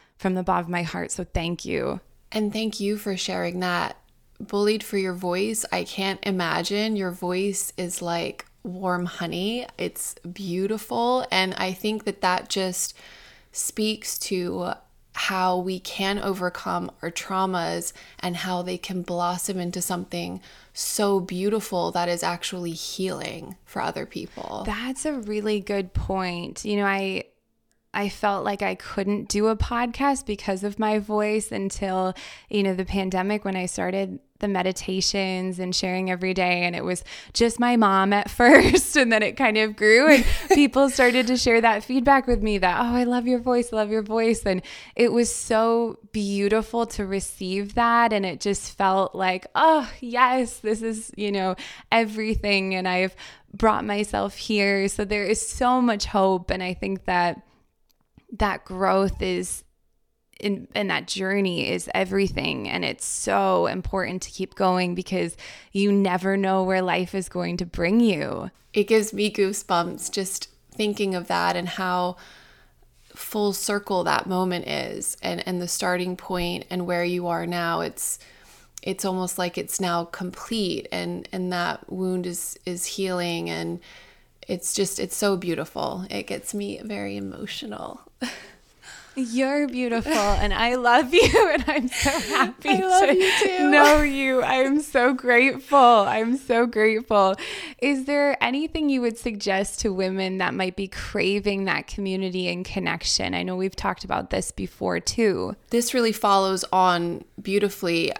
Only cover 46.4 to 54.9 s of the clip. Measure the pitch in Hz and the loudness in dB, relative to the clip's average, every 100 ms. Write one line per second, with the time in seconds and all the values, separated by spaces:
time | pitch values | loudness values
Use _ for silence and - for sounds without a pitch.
46.4 | 202 220 214 233 226 - 190 196 - - | 2 2 0 -2 -2 -4 -4 -4 -6 -8
47.4 | 185 190 202 233 233 233 233 214 190 151 | -4 -4 -2 2 4 4 4 2 0 -2
48.4 | 202 196 - - 190 190 190 - 185 185 | -2 -2 -6 0 2 4 0 0 -2 -2
49.4 | - - 320 311 226 - 240 240 254 262 | -2 4 6 6 0 -8 -4 2 4 4
50.4 | 233 - 214 220 226 220 - - 208 196 | 0 -4 -2 -2 -2 -6 -10 -6 -4 0
51.4 | 185 180 - - - 226 220 220 214 214 | -2 -4 -10 -16 0 2 2 -2 -2 -2
52.4 | 208 196 190 185 185 180 185 - - - | 2 2 2 -2 0 0 0 -4 -20 -20
53.4 | _ - 220 214 208 208 208 202 196 - | _ 2 2 2 -2 -2 -2 -2 -2 -6
54.4 | - 208 202 196 196 | -2 2 2 2 0